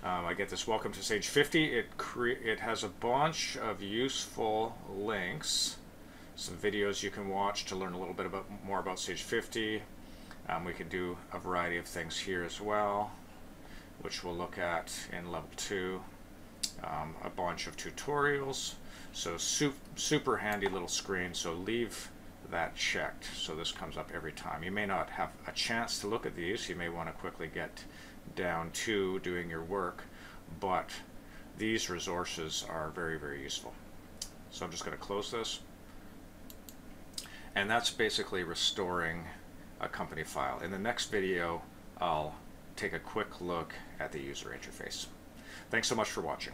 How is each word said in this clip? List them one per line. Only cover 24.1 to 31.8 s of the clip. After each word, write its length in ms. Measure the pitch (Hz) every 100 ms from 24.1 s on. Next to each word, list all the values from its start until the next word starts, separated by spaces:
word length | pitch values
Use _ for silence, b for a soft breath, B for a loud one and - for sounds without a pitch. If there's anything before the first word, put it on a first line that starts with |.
every 180 | 82 80
time. 300 | 73 80 76
You 80 | 87
may 140 | 98
not 240 | 104 92 82
have 220 | - 85 - -
a 60 |
chance 460 | - - 117 117 -
to 60 | 101
look 200 | 117 -
at 100 | 82
these, 320 | 85 117 -
you 80 | 87
may 140 | 85
want 180 | 85 82
to 60 |
quickly 340 | 80 90 - 80
get 300 | 87 80 - - B B B -
down 380 | - 90 82 82
to 480 | - - 104 95 92
doing 280 | 92 87 85
your 140 | 82
work, 400 | 82 98 90 - - B B B - 82
but 300 | 98 90 - - - - B B B -
these 320 | 110 113